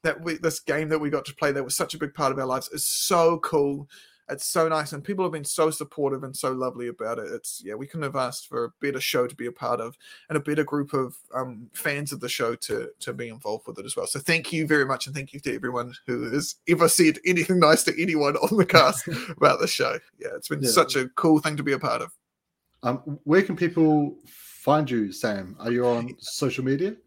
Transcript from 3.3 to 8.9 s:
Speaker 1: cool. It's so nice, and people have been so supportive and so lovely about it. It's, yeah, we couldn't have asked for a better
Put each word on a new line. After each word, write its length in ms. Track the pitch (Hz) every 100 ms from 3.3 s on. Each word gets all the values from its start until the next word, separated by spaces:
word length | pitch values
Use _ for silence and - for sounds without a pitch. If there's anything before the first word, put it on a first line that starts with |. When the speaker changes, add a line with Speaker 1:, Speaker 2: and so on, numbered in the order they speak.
| 170
Speaker 1:
cool. 500 | - 156 143 143 143 - - _ -
It's 140 | 143
so 240 | - 175 160
nice, 240 | 156 147
and 100 | 143
people 220 | 143 190
have 80 | 180
been 120 | 156
so 260 | 143 - 160
supportive 520 | 151 160 - 139 135
and 120 | 131 135
so 140 | 135
lovely 360 | 131 127 117 120
about 300 | - 110 113
it. 100 | 104
It's, 300 | 113 - -
yeah, 100 | 92 107
we 100 | 139
couldn't 160 | 165
have 140 | 143 139
asked 300 | 127 139 -
for 160 | 123
a 40 | 117 _
better 200 | 143